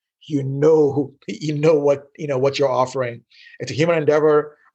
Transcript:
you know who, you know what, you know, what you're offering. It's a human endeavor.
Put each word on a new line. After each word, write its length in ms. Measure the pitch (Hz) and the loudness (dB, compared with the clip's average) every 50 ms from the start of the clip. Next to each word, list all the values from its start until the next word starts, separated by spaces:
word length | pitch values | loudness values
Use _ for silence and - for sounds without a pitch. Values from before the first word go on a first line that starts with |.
| _ _ _ _ - - | _ _ _ _ -10 -6
you 160 | 151 139 131 | -6 -4 -4
know 480 | 135 135 139 147 160 160 156 147 135 | -4 -4 0 2 4 4 4 4 2
who, 240 | 120 147 139 123 - _ _ - | 0 -2 -4 -6 -10 _ _ -14
you 280 | 196 - 156 156 151 147 | -12 -8 -6 -6 -4 0
know 160 | 147 165 160 | 2 2 2
what, 380 | 147 143 143 143 139 - - _ | 4 2 2 0 0 -4 -12 _
you 120 | - 160 143 | -12 -8 -6
know, 100 | 135 127 | -4 -2
what 220 | 135 139 139 - | 0 -2 0 0
you're 100 | 139 131 | 0 0
offering. 540 | 123 123 127 123 - 135 123 120 120 117 - _ _ - - - - - | 0 0 -2 -2 -2 -6 -6 -6 -8 -12 -18 _ _ -20 -20 -20 -16 -14
It's 120 | - - | -12 -8
a 40 | 104 | -2
human 220 | 123 165 170 170 160 | 0 0 2 2 2
endeavor. 580 | 147 147 147 151 151 156 151 151 147 - - _ _ _ | 2 2 2 2 4 4 2 2 0 -2 -10 _ _ _